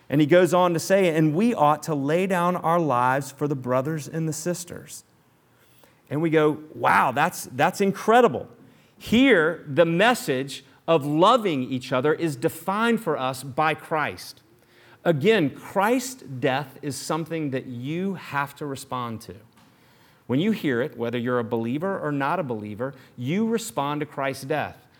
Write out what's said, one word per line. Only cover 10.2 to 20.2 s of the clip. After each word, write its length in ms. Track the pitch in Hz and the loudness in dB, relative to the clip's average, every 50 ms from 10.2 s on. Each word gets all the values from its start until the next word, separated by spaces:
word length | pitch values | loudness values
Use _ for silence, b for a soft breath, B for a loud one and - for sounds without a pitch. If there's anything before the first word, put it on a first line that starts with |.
| - - 139 127 139 139 - - b b b b b - | 0 -2 -2 -2 -2 -6 -10 -14 b b b b b 2
of 180 | 165 160 135 | 2 2 2
loving 580 | 147 147 156 175 208 247 262 208 202 160 135 127 | 0 2 4 6 6 6 4 2 0 -2 -2 -4
each 280 | 110 135 127 127 - | -4 -6 -8 -6 -2
other 220 | 143 127 127 151 160 | -2 0 2 0 0
is 220 | - 165 165 143 | 0 -2 -4 -4
defined 640 | 127 135 160 - - - - 190 208 226 233 233 220 | -2 -4 -4 -4 -4 -6 -4 -2 0 2 2 0 0
for 160 | 226 175 151 123 | 0 -2 -4 -2
us 260 | 127 127 135 127 - | -2 -4 -4 -6 -10
by 300 | 143 120 - 156 156 156 | -8 -2 0 0 0 0
Christ. 680 | 151 - - 165 156 147 123 92 92 - - - - _ _ _ b b b b b b b b b b | -2 -6 -4 -2 -2 -2 -2 -4 -8 -14 -18 -20 -20 _ _ _ b b b b b b b b b b
Again, 480 | 175 170 139 131 208 226 214 160 135 | 0 0 2 2 2 4 4 2 0
Christ's 720 | - - - - - 196 190 214 240 269 240 - - - - | -2 -6 -16 -6 -2 0 0 2 0 0 -2 -6 -12 -14 -14
death 560 | - 135 123 120 139 127 135 147 - - - | -14 -10 -4 -2 0 0 0 -4 -6 -12 -12
is 140 | - 147 127 | -10 -10 -8
something 560 | - - - 165 156 165 160 165 165 156 143 | -8 -6 -4 -4 -4 -4 -6 -6 -6 -4 -4
that 140 | 127 131 - 131 | -4 -6 -8 -8
you 480 | 123 120 123 139 156 170 185 196 190 | -12 -10 -8 -6 -6 -4 -4 -4 -6
have 400 | 156 - - 143 143 143 139 - | -8 -10 -6 -4 -4 -4 -4 -8
to 100 | - 156 | -12 -10
respond 560 | 143 139 131 - - 127 127 123 117 113 107 | -10 -10 -10 -10 -10 -8 -8 -6 -8 -8 -10
to. 140 | - - 90 - - _ _ b b b b b b b b b b b b b | -12 -16 -18 -18 -20 _ _ b b b b b b b b b b b b b